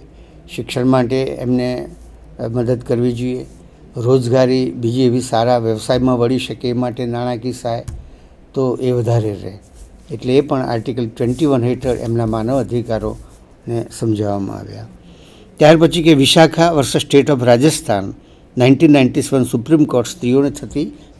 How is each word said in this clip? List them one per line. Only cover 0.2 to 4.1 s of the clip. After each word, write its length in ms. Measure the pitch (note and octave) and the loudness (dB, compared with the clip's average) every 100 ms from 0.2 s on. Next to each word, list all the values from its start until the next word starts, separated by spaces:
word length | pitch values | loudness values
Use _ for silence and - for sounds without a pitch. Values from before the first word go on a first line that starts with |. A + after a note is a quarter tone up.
| - - - - | -20 -20 -16 -12
શિક્ષણ 300 | A#2 C3 B2 | -6 -2 2
માટે 380 | C3 A#2+ C3 | 2 2 -2
એમને, 640 | C3+ C3+ B2 B2 B2 B2+ C#3+ - - - - - | -4 -6 -4 -2 -2 -6 -10 -16 -20 -20 -20 -12
અ, 80 | B2 | -6
મદદ 340 | A#2+ A#2 B2 B2 | -4 -2 -2 -2
કરવી 240 | A#2+ B2 | -2 0
જોઈએ, 340 | A#2+ B2+ B2+ C3 - - - - C3 | -2 -4 -6 -10 -18 -20 -20 -16 -4
રોજગારી 760 | A#2 | 2